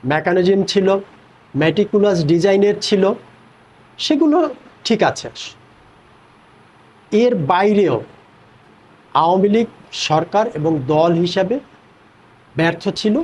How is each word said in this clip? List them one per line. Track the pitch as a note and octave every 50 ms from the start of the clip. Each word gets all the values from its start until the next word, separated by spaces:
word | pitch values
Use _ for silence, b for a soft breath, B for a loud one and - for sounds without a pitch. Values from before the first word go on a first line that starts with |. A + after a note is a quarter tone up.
| -
মেকানিজম | B2+ D3 D#3 D#3 F3+ F3 F#3 F3+ F#3 G3 G3 F#3+
ছিল, | - - G3+ F#3+ G3 G3 G3 G3 - - - - _ _ _ _ _ -
meticulous | C3+ D3 E3 D#3 G#3 G3+ G#3 - G#3 G3+ G#3 G3 E3+ D#3+
ডিজাইনের | C#3+ E3+ E3+ D#3+ G3 G3 G3 G3+ G#3 G3+ -
ছিল, | - - G#3+ F#3+ A3 A#3 A#3 - - - - - - - - _ - _ _ _ - - -
সেগুলো | - - - D#4 C#4+ D#4+ D4+ D4 F4+ D#4+ D4 - - - - - _ -
ঠিক | - A3+ G#3+ G3
আছে। | C#3+ - - - A#2+ - - - - - - - _ _ _ _ - _ _ _ _ _ _ _ _ _ _ _ _ _ - _ _ _ _ _ _ _ - _ _
এর | G#3+ G#3 A#3+ B3 B3
বাইরেও | F#3+ D3 C3 F3+ F3+ G3 G#3+ G#3 G3+ G3+ D#3 B2+ G#2+ - - - - - _ _ _ - _ _ _ _ _ - _ _ _ - _ _ _ -
আওয়ামী | C#3+ D#3+ E3+ F3+ F#3+ F#3+ G#3
লীগ | G#3 A3+ A#3 A3+ - - - -
সরকার | - - - - D3+ D#3+ E3 E3+ - G3+ A3+ A#3+ -
এবং | D#3 D3 E3 D#3+ D3+ B2+
দল | C3 D3+ D#3 D#3+ E3+ E3+
হিসাবে | E3+ F3 F3 - F#3+ F#3+ F#3 A#3+ C#4+ - - - - _ _ _ _ _ _ _ _ _ _ _ _ _ _ _
ব্যর্থ | - D#3+ E3+ E3+ F3 - G3+ F#3
ছিল। | - - A3 G#3+ C#4+